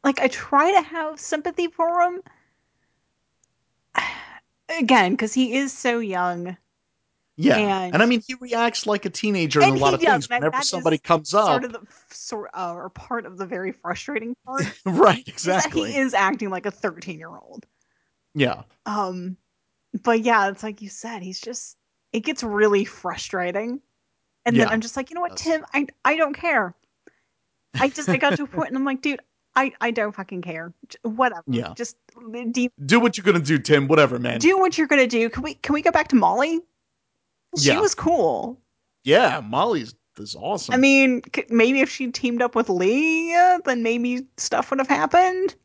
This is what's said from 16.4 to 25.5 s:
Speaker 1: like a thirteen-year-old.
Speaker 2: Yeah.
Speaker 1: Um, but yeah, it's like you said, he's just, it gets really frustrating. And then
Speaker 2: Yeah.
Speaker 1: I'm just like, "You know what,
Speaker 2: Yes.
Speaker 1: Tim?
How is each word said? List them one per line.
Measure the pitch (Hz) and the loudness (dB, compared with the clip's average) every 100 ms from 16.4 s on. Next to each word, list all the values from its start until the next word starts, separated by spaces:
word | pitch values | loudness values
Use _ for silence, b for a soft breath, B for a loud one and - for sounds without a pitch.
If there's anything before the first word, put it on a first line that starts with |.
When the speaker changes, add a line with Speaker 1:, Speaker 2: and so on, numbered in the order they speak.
| 208 | -6
Speaker 1:
like | 185 202 | -6 -8
a | |
thirteen-year-old. | - 208 170 185 156 160 170 - - _ _ _ _ _ _ _ | -6 -8 -8 -14 -14 -16 -20 -20 -20 _ _ _ _ _ _ _
Speaker 2:
Yeah. | 147 127 - - _ - | -2 0 -2 -12 _ -8
Speaker 1:
Um, | 208 190 185 180 185 _ _ _ _ _ 226 | -4 -4 -6 -10 -12 _ _ _ _ _ -4
but | - 226 | 0 2
yeah, | 226 226 196 | 4 2 2
it's | 196 | -2
like | 220 208 | -12 -12
you | 202 | -16
said, | - 226 220 | -16 -14 -12
he's | 185 190 | -12 -12
just, | 233 247 - _ _ _ _ | -12 -14 -16 _ _ _ _
it | 247 | -6
gets | 262 285 | -4 -6
really | 233 208 208 202 | -4 2 4 4
frustrating. | 202 - 180 - - 190 180 185 233 262 _ _ _ _ _ _ 240 | 0 -6 -10 -8 -8 -4 -2 -4 -6 -8 _ _ _ _ _ _ 0
And | 233 | 2
then | 220 | 4
Speaker 2:
Yeah. | |
Speaker 1:
I'm | 220 | 0
just | 226 - | -4 -8
like, | 262 | -8
"You | |
know | 330 | -6
what, | 349 | -8
Speaker 2:
Yes. | - | -6
Speaker 1:
Tim? | 320 | -2